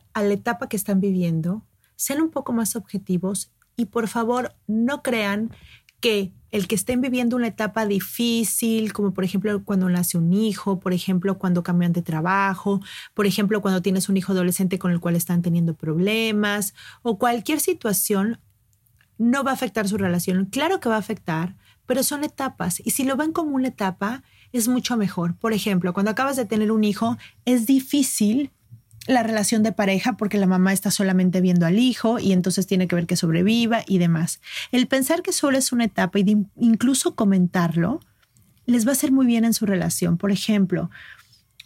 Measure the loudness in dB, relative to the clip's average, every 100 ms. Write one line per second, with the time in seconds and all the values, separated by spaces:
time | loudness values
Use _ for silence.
0 | _ -4 -2 -2 -4 -6 -6 -6 -2 0
1 | 0 0 0 -2 -2 -6 -10 _ _ -10
2 | -4 -2 -2 -2 -4 -2 -2 -6 -8 -10
3 | -4 -2 -2 -6 -10 _ _ -8 -4 -4
4 | -4 -2 -2 -2 -4 _ -4 -2 0 -2
5 | -2 -2 0 -2 -6 -10 -20 -20 _ -4
6 | 0 0 -2 -10 -6 -4 -2 -2 -2 -2
7 | 0 0 0 0 -2 -2 -4 -2 -2 -2
8 | -4 -2 0 0 0 -2 0 0 -2 -2
9 | -2 -2 -2 -2 -2 -4 -2 0 2 0
10 | 0 0 2 2 2 -2 -2 -2 -2 -2
11 | 0 0 0 -2 0 0 2 2 2 0
12 | -2 -2 0 0 0 -2 -2 -2 -4 -18
13 | -12 -2 0 2 0 0 0 0 0 0
14 | 0 -2 0 0 0 0 -2 0 0 0
15 | 0 0 0 0 2 2 0 -2 -4 0
16 | 2 2 0 0 0 -2 -4 -10 -20 -8
17 | -4 0 0 0 -2 -2 0 -2 -2 -2
18 | 0 0 0 -4 _ _ _ _ _ _
19 | _ -2 0 2 0 -2 -4 -2 -2 0
20 | 0 0 0 -2 -2 -2 0 0 0 -2
21 | -2 -8 -4 -4 -4 -10 _ _ -4 -2
22 | -2 -2 -6 -6 -8 -4 -6 -4 -4 -2
23 | 0 0 -2 -2 -2 0 -2 -2 -4 -2
24 | -6 -6 -12 _ _ -2 0 0 0 0
25 | 0 -2 -4 -2 -2 -2 0 0 0 -2
26 | -2 0 -2 -2 -2 0 2 2 2 0
27 | -2 -4 -10 _ 0 2 4 2 2 0
28 | 0 2 2 2 -2 _ _ -20 _ -12
29 | 0 0 2 0 0 2 2 2 0 2
30 | 0 -2 -2 2 2 4 4 2 -2 0
31 | 2 2 2 2 2 4 4 4 2 2
32 | 0 0 2 2 2 -2 0 0 0 -2
33 | -2 -2 0 2 2 2 2 0 0 2
34 | 2 2 -2 -6 -12 -14 -2 0 2 0
35 | 0 -2 -2 0 2 2 0 0 0 0
36 | -2 2 2 2 0 0 2 4 2 2
37 | 0 0 2 4 2 2 0 2 0 -2
38 | _ _ _ _ _ _ 0 2 2 0
39 | 2 4 4 4 2 2 0 0 0 0
40 | 0 0 0 0 2 2 2 0 -4 -10
41 | -20 -20 _ _ _ _